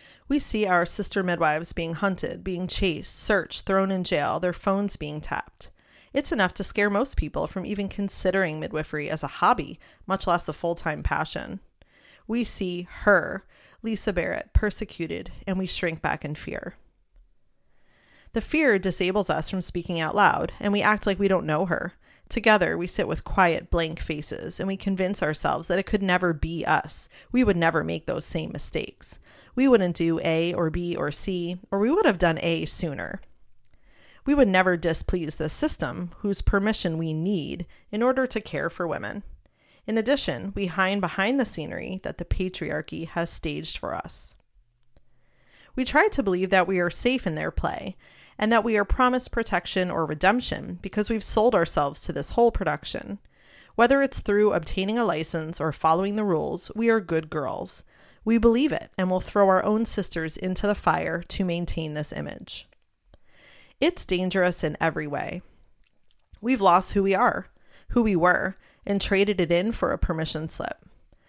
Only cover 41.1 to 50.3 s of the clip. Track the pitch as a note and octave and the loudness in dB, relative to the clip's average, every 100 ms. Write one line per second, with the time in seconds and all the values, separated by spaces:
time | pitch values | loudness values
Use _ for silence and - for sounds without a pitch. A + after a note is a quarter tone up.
41.1 | - G3+ C#4 A#3+ - D3+ F2 - F#3 - | 0 0 2 0 -4 -8 -8 -8 -8 -8
42.1 | - E3+ - F#3 - D#3+ D3+ - D#3+ D#3+ | -8 -2 -2 -2 -4 -6 -6 -6 -10 -6
43.1 | F3 E3+ - D#3+ D3 D#3+ - - E2 - | -4 -4 -4 -6 -6 -6 -6 -6 -6 -8
44.1 | - - - _ _ _ _ _ - _ | -12 -18 -20 _ _ _ _ _ -20 _
45.1 | _ _ _ _ _ - - B3+ C#4 G#4 | _ _ _ _ _ -10 -4 2 4 4
46.1 | C#4+ G3 F3+ F#3 F#3+ F3 F#3 F3 - B3 | 2 0 0 4 4 4 2 0 0 0
47.1 | C4 F3 D#3 D#3 - D3+ - - - - | 0 -2 -4 -4 -2 -2 -4 -10 -14 -20
48.1 | - - - G#3+ A3+ A3+ G#3+ G3+ - B3+ | -20 -18 -2 4 4 4 2 2 4 4
49.1 | B3+ - - A#3 F#3 - F#3+ F3+ E3 D#3 | 2 -2 -4 0 -2 -2 -2 -2 -2 -2
50.1 | D#3 F#3 | 2 2